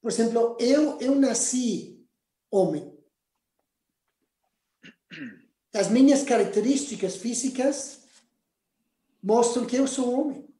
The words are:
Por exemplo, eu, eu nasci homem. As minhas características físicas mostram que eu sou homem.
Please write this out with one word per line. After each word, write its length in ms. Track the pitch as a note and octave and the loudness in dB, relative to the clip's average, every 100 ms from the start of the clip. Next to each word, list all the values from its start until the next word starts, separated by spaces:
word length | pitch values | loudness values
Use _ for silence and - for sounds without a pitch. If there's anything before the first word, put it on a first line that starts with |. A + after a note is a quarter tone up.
Por 60 | A#3 | -6
exemplo, 440 | G#3+ A3+ A3+ A#3 - | -2 0 2 0 0
eu, 400 | A#3+ C#4+ D4+ - | 2 2 2 -2
eu 140 | B3+ | 0
nasci 920 | C#4 C4 A3 - B3+ A#3+ F3+ - - _ _ _ _ _ | 2 2 0 -2 -2 -2 -4 -8 -20 _ _ _ _ _
homem. 440 | G3 E3+ D3+ - - _ _ _ _ _ _ _ _ _ _ _ _ _ _ _ _ _ _ - _ _ D#3+ D3 - _ _ _ | 0 0 -2 -10 -20 _ _ _ _ _ _ _ _ _ _ _ _ _ _ _ _ _ _ -20 _ _ -18 -18 -18 _ _ _
As 160 | G#3+ F#3 | -4 2
minhas 340 | A3+ C4+ C#4 | 6 6 6
características 960 | - A#3 G3 G#3+ A3 C#4 - A3 F#3 - | 2 0 2 0 0 -2 -4 -6 -6 -6
físicas 840 | A#3 A#3+ C4 - C4 C#4+ - - _ _ _ _ _ _ _ _ _ _ _ _ | -6 -4 -4 -2 -2 -2 -10 -16 _ _ _ _ _ _ _ _ _ _ _ _
mostram 420 | F#3+ A3+ A#3+ B3+ | 0 2 4 0
que 120 | A3+ B3+ | -2 0
eu 100 | C4+ | 0
sou 340 | - B3 B3+ | 0 -2 0
homem. 260 | D4+ C4+ - | -4 -6 -16